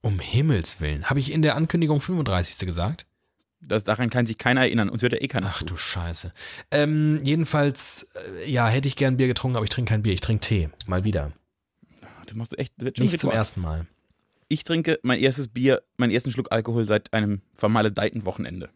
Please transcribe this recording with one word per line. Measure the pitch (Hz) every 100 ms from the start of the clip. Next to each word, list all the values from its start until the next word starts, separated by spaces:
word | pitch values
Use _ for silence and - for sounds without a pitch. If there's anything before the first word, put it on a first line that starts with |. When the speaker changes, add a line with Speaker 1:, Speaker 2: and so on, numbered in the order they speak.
Speaker 1:
Um | 113 95
Himmels | - 123 156 110 82 -
Willen. | 76 76 85
Hab | 143
ich | 135
in | 160
der | 156 123
Ankündigung | 160 175 160 151
fünfunddreißigste | - 180 147 92 87 - 92
gesagt? | 85 92 160 - _ _ _ _ _
Speaker 2:
Das, | - 107
daran | 101 107 120
kann | 123 113
sich | 113
keiner | 127 131
erinnern. | 127 117 101
Uns | 110
hört | 120
ja | -
eh | 131
keiner | 117 95
Speaker 1:
Ach | -
Speaker 2:
zu. | 80
Speaker 1:
du | 85
Scheiße. | - 92 85 82 92 - - - -
Ähm, | 147 147 156 151 151
jedenfalls, | 139 156 165 151 143 131 - - - 90 90 92
äh, | 101
ja, | 123 117
hätte | 123 139
ich | -
gern | 135 131
Bier | 131
getrunken, | 123 127 120
aber | 107
ich |
trinke | - 117
kein | 110
Bier. | 107
Ich | 90
trinke | - 107 -
Tee. | 107 78 - -
Mal | 90
wieder. | 104 95 73 - _ _ _ _ _ _ - - -
Speaker 2:
Das | 110
machst | 113
du | -
echt, | 135 -
das | 123
wird | -
schon | 127
Speaker 1:
Nicht | 170
zum | 139
Speaker 2:
Ritual. | 113
Speaker 1:
ersten | 104 -
Mal. | 85 80 82 _ _ _ _ _ _
Speaker 2:
Ich | 156
trinke | - 165 165 160
mein | 123 123
erstes | 131 127 123
Bier, | 123 131 131 _ -
meinen | 123
ersten | 110 127
Schluck | 120 -
Alkohol | 113 113 117 107
seit | 107 -
einem | 110 104 101 _
vermaledeiten | - 107 113 107 101 107 117 104
Wochenende. | - 117 90 -